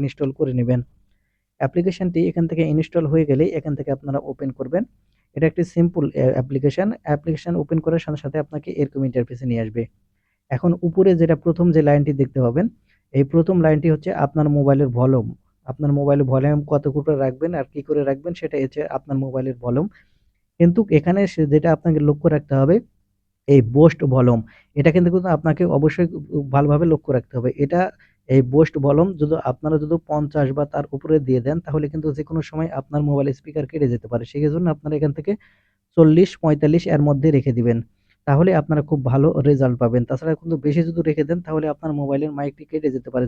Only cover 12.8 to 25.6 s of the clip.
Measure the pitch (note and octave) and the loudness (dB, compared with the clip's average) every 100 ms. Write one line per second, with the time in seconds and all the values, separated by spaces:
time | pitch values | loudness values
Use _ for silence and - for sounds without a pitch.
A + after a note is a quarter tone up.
12.8 | _ _ _ C3+ C#3 E3 E3 F3+ D#3+ D#3 | _ _ _ -2 2 2 2 4 4 4
13.8 | D#3+ D3+ F3+ F3 D3+ D#3 D3 D3 C#3 C#3 | 2 0 -2 -2 -2 0 2 2 2 2
14.8 | C#3 A#2+ B2+ C3 A2+ - _ _ - C3 | 2 2 2 2 -2 -8 _ _ -16 -4
15.8 | D3 C#3+ C#3+ C#3+ C3 C3 C#3 D3 D3 D3 | 0 0 2 2 2 2 2 0 0 -2
16.8 | C#3+ C#3+ D3 C#3+ C3+ B2+ E3 E3+ C3 D3 | -2 -2 -2 0 -2 -2 -4 -4 -8 -10
17.8 | C#3 D3 C#3 C3+ E3 F3 D#3 D3 C3+ D3+ | -4 -2 0 -4 -6 -8 -6 -4 -4 -4
18.8 | D3+ C3+ - C3+ C3+ C3 C3 B2 A#2+ B2 | -6 -8 -6 -4 -4 -4 -6 -6 -2 -2
19.8 | G3 - _ _ _ _ _ - E3+ F3 | -2 -6 _ _ _ _ _ 2 4 4
20.8 | G3+ D#3 D#3 F#3+ G3 - D3+ D3+ E3+ D#3 | 2 2 2 0 0 0 2 2 2 0
21.8 | E3+ D#3 D3 D3 E3 D3+ - C3+ C3+ G3+ | 0 2 2 2 0 0 0 2 4 2
22.8 | - _ _ _ _ _ - C#3 A2+ C3 | 0 _ _ _ _ _ 4 4 4 6
23.8 | D#3+ - D3 C3 B2 A#2 A2 _ _ D3 | 4 4 0 2 4 2 -2 _ _ 0
24.8 | D3 E3 F3 F3+ F3+ D#3 D#3+ D3+ | 2 4 2 2 0 0 0 0